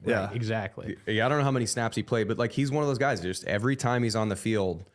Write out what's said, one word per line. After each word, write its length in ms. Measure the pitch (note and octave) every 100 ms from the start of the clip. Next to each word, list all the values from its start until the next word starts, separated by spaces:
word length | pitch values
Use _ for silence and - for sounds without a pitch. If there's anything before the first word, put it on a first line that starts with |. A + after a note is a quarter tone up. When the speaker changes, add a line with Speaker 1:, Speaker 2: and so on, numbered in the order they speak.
Speaker 1:
Right, 80 | -
Speaker 2:
Yeah. 180 | A2+ G2
Speaker 1:
exactly. 640 | G#2+ A2 A2 G2 - - - -
Speaker 3:
Yeah, 200 | G#2+ A#2+
I 20 |
don't 80 | D3
know 80 |
how 60 | C#3
many 160 | C3 A2+
snaps 300 | - A2+ A2
he 60 |
played, 260 | G#2 A#2 G#2
but, 100 | G#2+
like, 140 | -
he's 180 | - C#3
one 120 | D3
of 60 | D3
those 80 | C3
guys, 240 | C#3 A2
just 240 | F2 F2+
every 320 | - G#2 A#2+ C3+
time 260 | B2 B2
he's 120 | A#2 A2
on 140 | G#2+
the 60 | F#2+
field, 480 | A2+ G#2+ F#2+ E2+ F#2+